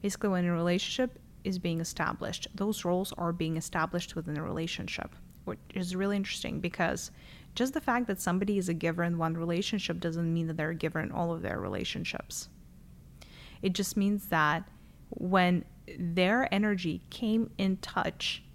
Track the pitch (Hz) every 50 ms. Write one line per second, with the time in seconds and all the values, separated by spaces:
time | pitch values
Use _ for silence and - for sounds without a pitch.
0 | - 202 196 - - 208 190 180 175 175 175 165 170 175 175 190 - - - -
1 | 254 247 - - - - - - - 190 190 180 - 175 165 165 165 - - -
2 | 160 - - - - - 170 - - - - - 196 208 214 - - 175 175 180
3 | 196 - - - 175 170 170 175 165 160 160 160 160 - - 175 160 165 - 175
4 | 170 - - 165 160 175 151 151 156 170 - 160 165 175 - - - - - -
5 | - - - - - - - - - - - - - - - 190 180 175 185 185
6 | 196 202 202 202 196 - - - - - - 156 - 175 - - 180 165 - -
7 | - - - - - - - - - - - - 240 262 269 311 - - 240 247
8 | 247 226 196 190 - 185 175 190 196 196 208 196 180 185 170 160 160 165 165 175
9 | 170 170 170 165 165 160 165 170 165 170 170 175 202 - 220 202 185 - 165 170
10 | 180 170 160 165 170 165 165 170 165 160 156 160 151 156 170 160 - 165 180 160
11 | 156 - - - 170 170 165 165 165 - - - - 92 98 95 - - - -
12 | 170 - - - - - - - - - - - - - - - - - - -
13 | - - - - - - - - - - - - - 196 180 - 196 - - 214
14 | 196 202 208 202 - - - 160 151 147 151 165 190 - - - - - - -
15 | - - - - - 180 185 190 180 180 180 175 - - - - - - - -
16 | 175 175 170 185 180 185 214 247 262 - - 196 208 214 208 185 180 170 175 175
17 | - - - - 247 220 220 226 226 - - - 196 190 190 190 - - - 190
18 | - - - - - - - - - -